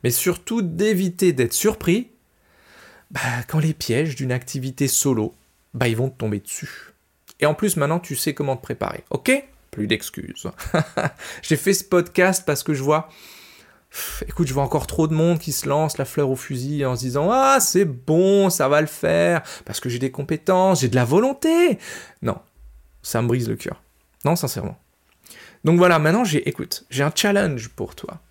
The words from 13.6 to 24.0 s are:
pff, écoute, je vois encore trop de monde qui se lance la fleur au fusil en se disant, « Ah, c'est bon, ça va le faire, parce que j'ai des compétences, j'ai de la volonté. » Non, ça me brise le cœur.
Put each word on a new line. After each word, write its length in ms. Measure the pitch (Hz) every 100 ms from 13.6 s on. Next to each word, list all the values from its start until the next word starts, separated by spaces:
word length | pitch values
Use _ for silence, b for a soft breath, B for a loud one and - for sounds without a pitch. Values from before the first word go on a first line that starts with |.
| B B B
pff, 320 | - - - -
écoute, 200 | - 160
je 60 |
vois 100 | 131
encore 240 | 139 151 -
trop 200 | - 156
de 60 |
monde 260 | 156 165 170
qui 120 | -
se 180 | 139 -
lance 280 | 143 156 -
la 80 | 139
fleur 240 | - 139
au 60 | 131
fusil 480 | - 131 131 147
en 120 | 139 123
se 60 |
disant, « 280 | 127 127 165
Ah, 280 | 247 269 269
c'est 240 | 262 180 190
bon, 640 | 123 - 156 190 202 196
ça 180 | 175 135
va 140 | 147
le 60 | 156
faire, 560 | - 160 165 170 170 B B -
parce 140 | -
que 80 | 127
j'ai 120 | 120
des 120 | 131
compétences, 680 | 131 143 156 - 185 185 175
j'ai 80 | 123
de 60 | 120
la 100 | 120
volonté. » 720 | 160 254 277 320 330 349 226 B B B B
Non, 180 | 117 - _ _ - - _ _
ça 180 | - 117
me 60 | 120
brise 200 | 123 117
le 80 | 113
cœur. 260 | - - _ _